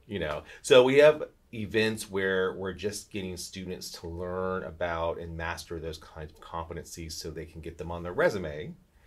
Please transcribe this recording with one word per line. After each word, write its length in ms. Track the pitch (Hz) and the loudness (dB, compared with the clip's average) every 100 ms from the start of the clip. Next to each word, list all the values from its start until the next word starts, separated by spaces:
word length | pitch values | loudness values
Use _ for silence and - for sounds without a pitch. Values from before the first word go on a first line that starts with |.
| - | -10
you 120 | 101 | -6
know. 240 | 78 76 - - | -4 -6 -10 -4
So 200 | - 131 | 8 10
we 160 | 127 135 | 10 10
have 240 | 151 151 - _ _ | 8 8 -2 _ _
events 560 | 113 98 110 110 107 - | -10 -2 2 2 0 -4
where 440 | 98 95 92 92 | -2 2 2 0
we're 200 | 92 95 | -2 -6
just 380 | 82 101 - - | -4 -6 -6 -8
getting 240 | 104 92 87 | -8 -6 -8
students 560 | - 98 92 90 - | -10 -10 -10 -10 -12
to 160 | - 82 | -12 -10
learn 560 | 85 90 92 92 92 | -8 -6 -4 -2 -4
about 560 | - 80 87 82 85 - | -6 -6 -4 -2 -2 -4
and 160 | 85 82 | -8 -6
master 440 | 82 82 - 82 | -6 -6 -8 -10
those 160 | 80 78 | -8 -10
kinds 340 | - 80 78 | -14 -14 -16
of 80 | - | -16
competencies 720 | - 82 82 82 - - 82 | -12 -10 -8 -10 -12 -12 -12
so 180 | - 82 | -10 -10
they 160 | 80 78 | -10 -12
can 140 | 80 | -12
get 180 | 80 - | -14 -10
them 140 | 82 | -8
on 100 | 85 | -8
their 100 | 87 | -6
resume. 600 | 101 170 104 80 73 127 180 _ _ | 2 2 2 -6 -8 -12 -14 _ _